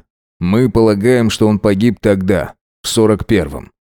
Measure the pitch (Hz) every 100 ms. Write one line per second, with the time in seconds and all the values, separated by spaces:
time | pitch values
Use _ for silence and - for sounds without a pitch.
0 | _ _ _ - 87 110 127 113 110 101
1 | 113 127 113 - 107 104 107 98 120 98
2 | 110 98 92 92 - - _ _ - -
3 | 110 104 - 104 73 71 - _ _